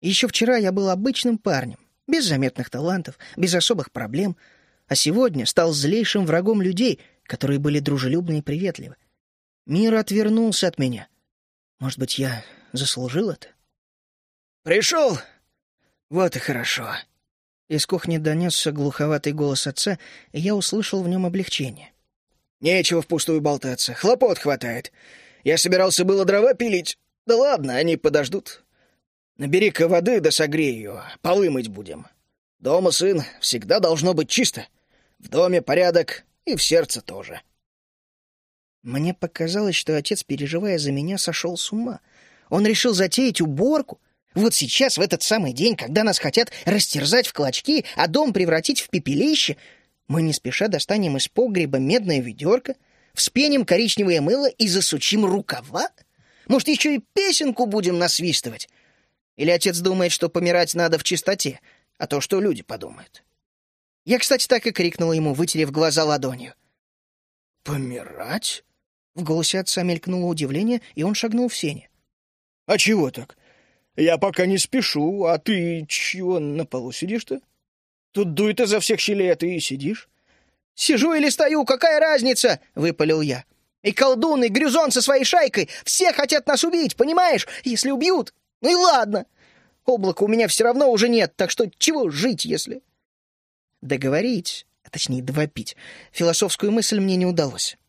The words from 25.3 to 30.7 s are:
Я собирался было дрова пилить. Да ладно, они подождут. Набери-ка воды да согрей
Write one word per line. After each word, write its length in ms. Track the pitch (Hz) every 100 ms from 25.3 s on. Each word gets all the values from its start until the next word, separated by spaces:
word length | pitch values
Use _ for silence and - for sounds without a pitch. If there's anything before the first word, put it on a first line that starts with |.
| _
Я 120 | 131 156
собирался 480 | 180 185 185 -
было 220 | 185 196 185
дрова 260 | 202 233
пилить. 460 | 247 240 190 160 - _ _ -
Да 100 | 233
ладно, 380 | 277 240 139 127
они 200 | 165 160
подождут. 680 | 156 147 135 196 - - _ _ _ _ _ _ _ _
Набери-ка 500 | 143 170 208 - 165
воды 320 | 175 175 240
да 100 | 156
согрей 440 | - 156 156 151